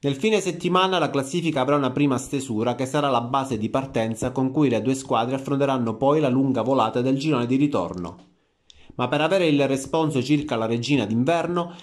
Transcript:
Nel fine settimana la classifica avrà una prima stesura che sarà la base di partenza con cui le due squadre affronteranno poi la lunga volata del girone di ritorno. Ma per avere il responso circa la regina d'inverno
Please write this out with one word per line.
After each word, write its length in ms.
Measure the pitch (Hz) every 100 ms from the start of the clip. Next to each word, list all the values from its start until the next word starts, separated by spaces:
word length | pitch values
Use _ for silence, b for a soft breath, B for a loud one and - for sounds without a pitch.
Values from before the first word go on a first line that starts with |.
Nel 140 | 139 135
fine 240 | 214 214
settimana 580 | 196 170 175 180 190 185
la 100 | 147
classifica 520 | 139 135 175 165 143
avrà 160 | 131 147
una 140 | 135
prima 260 | 127 147 123
stesura 580 | - 139 127 110 117 123
che 100 | 131
sarà 220 | 147 143
la 140 | 123
base 360 | 120 135 131 113
di 120 | 110
partenza 640 | 135 131 - 113 110 127
con 180 | 127 131
cui 160 | 135 143
le 140 | 113
due 140 | 107 131
squadre 400 | - 123 117 131
affronteranno 600 | 135 139 143 131 117 107
poi 240 | 135 151
la 80 | 143
lunga 360 | 123 135 123
volata 360 | 113 131 110 123
del 180 | 127 135
girone 280 | 151 139 120
di 100 | 131
ritorno. 720 | 147 120 87 87 85 - - _ b b b b b -
Ma 120 | 123
per 140 | 147
avere 260 | 160 190 170
il 200 | 143 135
responso 540 | 135 - 160 156 139
circa 340 | 123 147 151 117
la 100 | 110
regina 400 | 117 120 143 104
d'inverno 680 | 113 131 170 165 175 175 B